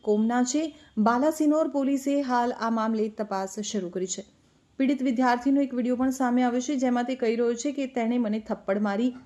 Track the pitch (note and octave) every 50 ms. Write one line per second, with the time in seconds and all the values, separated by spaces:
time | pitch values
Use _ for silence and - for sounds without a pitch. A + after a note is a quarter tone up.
0 | - G#3+ G#3 G#3+ A3 A3+ A#3+ B3 B3 B3+ - D4+ D#4+ D4+ - - - - - A3
1 | G#3 A3+ A#3+ B3 C#4 D#4 - - D#4 D4 D4+ D#4 D#4+ D#4 C#4+ C#4+ C4+ C4 C#4 C4+
2 | C#4 C#4+ C#4 C#4+ C#4+ B3 B3 A#3+ A#3+ B3 - - G#3+ A3+ A3+ A3+ A3 A3+ A3+ G#3+
3 | A3 A3 G#3+ - G#3+ G#3+ G3 F#3+ G3 F#3+ - G#3+ G#3 - - G3+ F3+ F3 F3 F#3
4 | F#3 F#3 - - - - _ _ _ _ _ _ _ _ _ - C4+ B3 C#4+ B3+
5 | B3+ C#4 A#3 A3+ B3+ B3 B3 B3 B3+ C#4 C#4 C#4 C#4 C4 B3+ B3 A3 B3 B3 A#3
6 | B3+ C4 B3+ - C4 A#3+ A#3+ B3 B3+ A#3+ A#3 B3+ B3 - D4+ B3+ C4 B3+ B3 A#3+
7 | A#3+ B3 C4 B3+ A#3+ A3 A#3 A#3 A#3+ A#3 A#3+ A#3 - D4 C4+ C#4+ C4+ B3+ - B3
8 | A3+ A3+ A#3+ B3 A#3 G#3 G#3 A3 G#3+ - G#3+ - - - G3 G#3 G#3+ G#3 G3 G#3
9 | A#3+ B3+ A#3+ - -